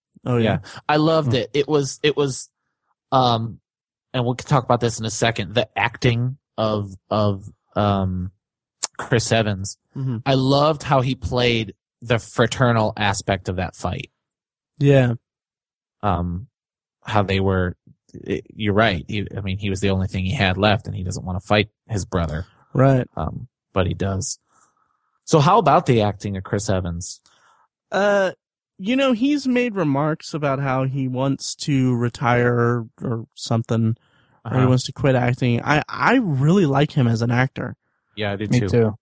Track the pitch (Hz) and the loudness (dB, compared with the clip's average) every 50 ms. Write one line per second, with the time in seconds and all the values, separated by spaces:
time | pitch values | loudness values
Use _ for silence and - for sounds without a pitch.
0 | _ _ _ _ - 127 123 120 113 110 95 - - - - - - - 151 156 | _ _ _ _ -4 -2 0 2 2 2 0 -2 -4 -10 -16 -8 -2 0 2 4
1 | 151 160 160 160 151 131 120 123 107 - - 147 143 - 151 147 139 135 - - | 4 4 2 2 2 2 0 0 -2 -2 -2 -2 0 2 0 0 0 -2 -4 -2
2 | - 151 139 147 143 135 123 - - - _ _ _ _ _ _ _ _ _ _ | -2 0 0 0 0 -2 -2 -6 -10 -12 _ _ _ _ _ _ _ _ _ _
3 | _ _ - 135 127 123 117 113 113 113 95 - _ _ _ _ _ _ _ _ | _ _ 2 4 4 4 2 0 -2 -6 -10 -14 _ _ _ _ _ _ _ _
4 | _ _ - 127 120 120 127 - - - 151 131 120 - 120 117 120 117 113 - | _ _ -6 -4 -2 -2 -4 -6 -2 0 2 2 4 2 2 2 0 -2 -4 -4
5 | 110 110 - - 117 117 113 - 104 85 104 117 - - _ 98 104 120 - - | -6 -8 -4 -2 0 0 0 -2 -6 -4 -2 -2 -2 -2 _ -2 -4 -4 -2 0
6 | - 127 117 117 123 127 135 - _ _ _ - 110 107 107 104 101 98 98 - | 0 0 2 0 -2 -4 -6 -8 _ _ _ -4 -2 -2 -2 -2 -4 -6 -12 -18
7 | _ - 101 107 104 104 98 98 98 - - _ _ _ _ - 104 104 101 98 | _ -4 -2 0 0 0 0 -4 -8 -14 -20 _ _ _ _ 0 0 2 2 0
8 | 95 92 92 90 90 95 - _ _ _ _ _ _ _ _ _ - - _ - | 0 -2 -2 -4 -6 -8 -10 _ _ _ _ _ _ _ _ _ -10 -10 _ -12
9 | - - 131 113 - - 113 113 107 107 101 92 101 - - - _ _ - 139 | -4 0 0 0 2 2 2 2 2 0 -2 -4 -6 -10 -12 -16 _ _ -10 -8
10 | 131 131 120 110 - 139 135 135 131 135 139 139 143 156 160 147 - - 147 135 | -6 -4 -4 -2 0 0 2 2 4 2 4 4 4 2 0 -2 -2 0 2 2
11 | 123 120 127 - - - 131 123 120 123 117 113 110 98 - _ _ _ _ _ | 2 0 -2 -4 -4 -4 -2 0 2 2 2 0 -2 -6 -10 _ _ _ _ _
12 | 117 113 123 107 - - - - 120 110 - - 135 120 117 113 107 104 - - | -2 -2 -2 -2 -2 -2 0 0 0 0 2 2 2 4 4 2 2 0 -2 -2
13 | 107 101 98 - - - 98 92 - - 92 92 90 82 - - - 90 92 92 | -2 -2 -2 -2 -2 -2 -2 -2 -2 -4 -6 -4 -6 -6 -8 -8 -6 -6 -6 -6
14 | - - _ _ _ _ _ _ _ _ _ _ _ _ _ - 139 143 139 135 | -10 -12 _ _ _ _ _ _ _ _ _ _ _ _ _ 0 4 6 6 6
15 | 127 120 113 - _ _ _ _ _ _ _ _ _ _ _ _ _ _ _ _ | 4 2 0 -4 _ _ _ _ _ _ _ _ _ _ _ _ _ _ _ _
16 | - 104 90 87 87 87 87 90 123 - _ _ _ _ _ _ _ _ _ _ | -2 -2 0 0 -2 -4 -6 -8 -10 -14 _ _ _ _ _ _ _ _ _ _
17 | _ - - 104 98 92 95 95 95 98 95 92 90 90 - - _ - _ _ | _ -2 0 0 0 2 0 0 0 0 0 0 0 -2 -4 -8 _ -20 _ _
18 | _ _ - - - - - - - - - - 107 104 98 104 113 110 95 80 | _ _ -20 -14 -8 -6 -6 -6 -6 -10 -12 -6 -4 0 2 2 2 2 0 -2
19 | - - 104 104 98 - - - 98 98 95 101 107 101 95 92 101 98 95 95 | -4 -6 -6 -6 -6 -8 -8 -8 -6 -6 -6 -4 -4 -4 -2 -2 0 0 0 0
20 | 92 92 - 95 92 92 92 - 101 92 92 92 101 107 101 - - 104 98 101 | -2 -2 -4 -4 -4 -4 -2 0 0 0 2 2 2 2 2 2 -2 -6 -10 -8
21 | 92 92 98 - - 92 90 98 - - 104 107 107 107 _ _ _ - - 98 | -8 -8 -8 -8 -8 -8 -8 -8 -2 0 2 2 2 0 _ _ _ -8 -6 -6
22 | - - - 90 82 76 78 80 - - _ _ _ _ - 135 131 135 135 127 | -6 -4 -2 -2 -2 -2 -4 -8 -8 -10 _ _ _ _ 0 2 4 4 4 2
23 | - - _ - 80 - - - 123 - _ _ _ _ - 95 92 92 90 87 | 0 -4 _ -8 -6 -6 -8 -10 -14 -18 _ _ _ _ -2 -2 -2 -2 -2 -4
24 | 101 98 95 95 101 - - - _ _ _ _ _ _ _ _ _ _ _ _ | -4 -4 -4 -4 -6 -8 -10 -12 _ _ _ _ _ _ _ _ _ _ _ _
25 | _ _ _ _ _ - - 156 135 170 196 233 185 143 143 175 - - 127 113 | _ _ _ _ _ 2 2 4 4 4 4 4 4 4 4 4 4 2 2 2
26 | 104 104 98 - - 104 98 95 92 - - 101 101 - 98 92 87 87 85 85 | 2 2 -2 -4 -6 -8 -6 -8 -6 -4 -4 -4 -2 -2 -2 -2 -2 -4 -6 -8
27 | 90 - - - _ _ _ _ _ _ _ _ _ _ _ _ _ _ - 190 | -10 -12 -14 -18 _ _ _ _ _ _ _ _ _ _ _ _ _ _ -2 0
28 | 202 208 202 202 190 180 - - _ _ _ _ _ _ _ - 185 208 254 262 | 2 2 2 2 2 0 -4 -8 _ _ _ _ _ _ _ -8 -4 -2 0 2
29 | 277 269 247 202 254 277 294 285 269 262 247 247 247 247 202 196 165 147 135 139 | 2 2 2 2 2 0 0 0 0 0 0 0 0 0 -2 -2 -2 0 0 0
30 | 151 156 156 - - - - 151 151 143 135 131 143 135 127 131 131 131 131 139 | 0 0 -2 -4 -6 -8 -6 -4 -2 -2 -2 0 0 0 0 0 0 -2 -2 -4
31 | 131 127 127 123 135 139 135 - - - - - - - 143 131 131 127 123 117 | -4 -4 -2 -2 -2 -2 -2 -2 -6 -8 -10 -6 -2 0 0 2 2 2 2 0
32 | 120 120 - - 123 120 123 120 120 123 120 120 117 117 120 120 113 110 _ - | 0 -2 -2 -2 0 2 2 2 2 2 2 2 2 0 0 -2 -4 -8 _ -10
33 | - - 117 117 113 - _ - - - 120 113 113 - 117 113 113 110 113 - | -8 -6 -6 -6 -8 -12 _ -12 -4 -2 -2 -2 0 0 0 0 2 0 0 -4
34 | _ _ _ _ _ _ _ _ - 120 - 131 131 127 127 127 - - - - | _ _ _ _ _ _ _ _ -10 -4 0 2 4 4 4 2 0 -4 -6 -2
35 | 139 139 131 123 123 123 123 - 131 123 120 117 - 127 147 151 - - 107 107 | 0 2 2 2 2 0 0 0 0 0 0 0 0 2 0 0 0 -2 -4 -2
36 | 127 170 233 269 233 180 143 127 139 151 180 202 180 139 135 139 151 - - 147 | 2 2 2 2 2 0 0 2 2 4 4 4 4 4 2 2 0 2 2 2
37 | 123 117 113 110 117 120 123 123 131 135 - - - 113 - - _ _ _ _ | 2 2 2 0 0 0 2 2 0 0 -2 -6 -10 -10 -12 -14 _ _ _ _
38 | _ _ _ 104 107 101 101 98 107 104 131 123 107 95 120 120 113 107 104 - | _ _ _ -6 -4 -4 -4 -4 -2 0 2 2 2 2 2 2 2 2 0 -4